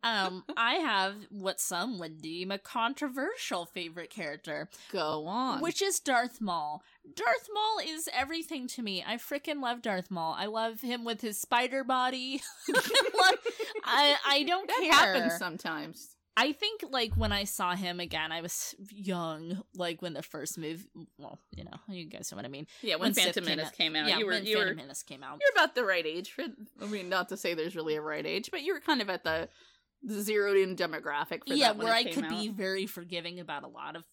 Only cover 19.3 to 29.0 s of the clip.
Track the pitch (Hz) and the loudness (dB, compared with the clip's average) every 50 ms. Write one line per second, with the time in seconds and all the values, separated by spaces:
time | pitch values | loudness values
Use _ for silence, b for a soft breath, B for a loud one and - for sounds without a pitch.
19.3 | 160 156 165 165 175 185 226 _ _ 185 180 170 170 165 - 175 165 139 156 - | -4 -6 -6 -6 -6 -6 -8 _ _ -4 -4 -4 -4 -4 -6 -6 -6 -6 -8 -8
20.3 | - 160 139 151 - - 160 151 160 165 202 - _ - 165 - _ _ 143 143 | -10 -8 -8 -8 -6 -6 -6 -6 -6 -8 -10 -16 _ -18 -18 -18 _ _ -16 -16
21.3 | 143 147 _ _ - - - - - - - - 196 180 170 156 - - - - | -16 -16 _ _ -16 -14 -14 -14 -16 -16 -14 -12 -10 -10 -10 -12 -12 -10 -10 -10
22.3 | - 165 - 123 139 139 156 - B B B 226 170 156 180 - 208 - 185 180 | -10 -8 -10 -10 -8 -10 -12 -14 B B B -2 0 2 2 2 4 6 4 4
23.3 | 170 - 175 175 - 165 160 156 - - 175 160 160 156 151 151 - - - 196 | 4 0 0 0 0 0 -2 -4 -2 0 0 0 2 2 2 4 4 4 4 2
24.3 | - 214 196 - 214 214 208 - - 160 - 139 139 - - - - - - - | 2 0 2 2 2 2 2 2 0 -4 -8 -12 -12 -12 -12 -12 -14 -14 -12 -12
25.3 | - - 571 571 - 381 320 320 - 247 240 202 190 175 165 156 156 170 190 - | -8 4 4 6 8 8 6 6 4 0 2 2 2 2 2 0 -2 -4 -6 -8
26.3 | - - 302 320 214 - 220 - _ - - 208 214 202 185 180 185 185 180 175 | -6 -6 -6 -6 -6 -10 -16 -20 _ -12 -8 -6 -4 -4 -2 0 2 0 0 0
27.3 | 185 - - 190 175 160 156 170 190 196 156 160 151 151 151 156 151 151 156 156 | -4 -4 -2 -2 0 0 -2 -4 -2 -4 -2 0 0 -2 -2 -4 -4 -4 -4 -2
28.3 | 160 190 240 - - 349 277 330 392 381 - - 311 262 | -2 -2 -4 -4 -6 -6 -2 -2 -2 -2 2 2 2 2